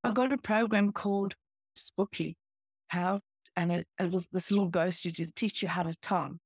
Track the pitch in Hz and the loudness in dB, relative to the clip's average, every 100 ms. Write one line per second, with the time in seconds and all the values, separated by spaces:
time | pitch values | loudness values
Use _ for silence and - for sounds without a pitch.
0 | 240 226 254 269 - 214 226 214 202 208 | 0 2 2 0 2 2 4 4 4 2
1 | 202 196 196 - _ _ _ - - - | -2 0 -2 -6 _ _ _ -14 -8 -2
2 | 202 - 156 165 _ _ _ _ _ 175 | -2 -2 -6 -6 _ _ _ _ _ -2
3 | 180 202 _ _ _ - 170 170 - - | 0 -2 _ _ _ -2 0 0 -4 -4
4 | 180 185 175 185 - 202 185 175 175 175 | 0 0 -2 -4 2 2 4 2 0 0
5 | 175 165 165 - 220 - 185 175 165 165 | -6 -6 -8 -2 -2 -2 -4 -2 -4 -6
6 | - 185 139 170 | -2 -2 -2 -10